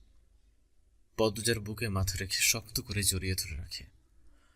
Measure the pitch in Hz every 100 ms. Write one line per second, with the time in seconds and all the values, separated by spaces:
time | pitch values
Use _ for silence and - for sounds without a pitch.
0 | - - - - _ _ _ _ _ -
1 | _ - 110 101 107 113 101 107 117 95
2 | 95 - 95 - - 113 - - - 104
3 | 98 95 95 92 - 78 - - - -
4 | _ - - - -